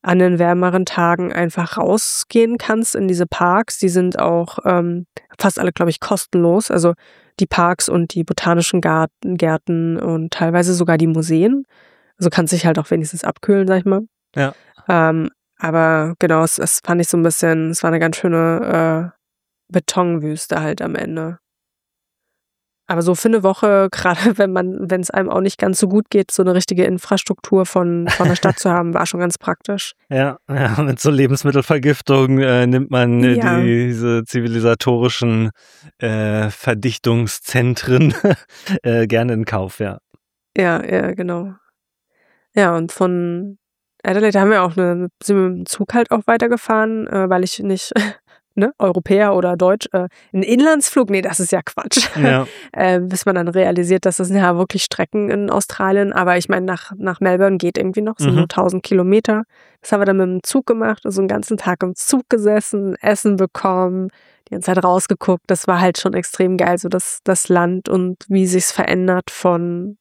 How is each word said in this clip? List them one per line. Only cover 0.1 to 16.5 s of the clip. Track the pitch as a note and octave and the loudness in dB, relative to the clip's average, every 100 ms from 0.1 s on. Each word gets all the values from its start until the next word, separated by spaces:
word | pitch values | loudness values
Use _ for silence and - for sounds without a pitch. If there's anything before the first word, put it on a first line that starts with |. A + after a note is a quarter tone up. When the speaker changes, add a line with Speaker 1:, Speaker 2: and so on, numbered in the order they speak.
| F3+ | 2
Speaker 1:
den | F3+ F3 | 4 4
wärmeren | E3+ F3 F3+ F3+ | 2 2 2 0
Tagen | F#3 - E3+ F3 F3+ | -2 0 0 0 -2
einfach | - E3+ - E3+ - | -2 -4 -4 -6 -2
rausgehen | - G#3+ - - - A#3 A3+ A#3+ | 0 0 -2 -6 -2 2 2 0
kannst | - A3 A3+ | -2 -2 -2
in | - F#3+ | -2 -2
diese | F3 F3 | 0 -2
Parks. | - F3 F#3+ A3+ - | 0 0 2 -2 -2
Die | F#3+ | 0
sind | F3 F3+ - | 2 0 0
auch, | E3+ E3+ E3+ - | 0 0 -2 -4
ähm, | - F3+ F3 F3 F3+ - _ - | -2 0 0 -4 -10 -18 _ -4
fast | G3 - | -2 0
alle, | F3+ | -4
glaub | - E3+ | 0 -2
ich, | D#3+ | -2
kostenlos. | - G3 - F3+ E3+ F3+ - | -4 -4 -2 0 2 2 0
Also | - E3+ E3+ _ _ _ - | 0 2 0 _ _ _ -4
die | G3 | -4
Parks | - F3 F3+ - | 0 0 0 -2
und | F3 E3+ | 0 -2
die | - | -4
botanischen | E3 E3 - E3+ E3+ F#3 | -4 -2 0 0 2 0
Garten, | E3 D#3+ D#3+ _ - F3+ | 2 0 0 _ -6 -2
Gärten | D#3+ D#3+ - E3+ E3 E3 | 0 0 -2 -2 -2 -2
und | - E3 D#3+ | -2 -4 -4
teilweise | - E3 E3+ F3 | -2 0 2 2
sogar | F3+ F3 E3 | 0 2 2
die | E3 | 2
Museen. | D#3+ D#3+ D#3+ G3 C#4 C4+ _ _ _ _ _ | 2 0 2 2 0 -4 _ _ _ _ _
Also | F3 | 0
kannst | - E3 | 0 0
dich | F3 E3+ | 0 2
halt | D#3 | 0
auch | D3+ | 0
wenigstens | E3 D#3 E3+ | -2 -2 -6
abkühlen, | - - - G3 F#3+ | -8 -6 0 2 2
sag | F#3+ | 2
ich | |
mal. | F#3 F#3+ A3 _ _ - | 2 -2 -2 _ _ -4
Speaker 2:
Ja. | C3+ C#3 _ _ - | -4 -4 _ _ -2
Speaker 1:
Ähm, | F3 D#3+ D#3+ D#3+ _ _ _ | 2 2 0 -4 _ _ _
aber | E3 E3 D#3+ D#3+ D#3 E3+ | -2 2 2 2 0 -2
genau, | F3 D#3+ | 2 2
es, | D#3+ | 2